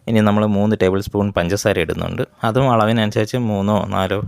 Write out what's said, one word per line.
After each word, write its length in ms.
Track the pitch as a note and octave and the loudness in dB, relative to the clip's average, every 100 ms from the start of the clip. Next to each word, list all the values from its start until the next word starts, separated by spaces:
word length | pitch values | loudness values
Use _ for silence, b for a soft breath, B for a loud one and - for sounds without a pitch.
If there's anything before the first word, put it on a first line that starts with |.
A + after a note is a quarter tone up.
| b | b
ഇനി 120 | A2+ | 2
നമ്മൾ 260 | G#2+ G#2 G#2+ | 4 2 2
മൂന്ന് 300 | G2 G#2+ G#2 | 2 0 2
ടേബിൾ 200 | F#2 F#2+ | 2 0
സ്പൂൺ 320 | - G2+ G2+ | -2 -2 -2
പഞ്ചസാര 460 | G2 E2+ G2+ G#2+ F#2+ | 0 -2 0 0 0
ഇടുന്നുണ്ട്. 420 | D#2+ E2+ E2+ F2 - _ | -2 -4 -6 -6 -8 _
അതും 280 | A#2 B2 C3+ | -2 0 2
അളവിനനുസരിച്ച് 680 | A2+ G#2+ A#2 G#2+ A2+ G#2+ B2+ | 2 2 2 0 -2 -2 -2
മൂന്നോ 480 | A#2 G2+ G2+ G#2 G2 | -2 -2 0 0 0
നാലോ 360 | F#2+ F#2+ G2 | -2 -2 -2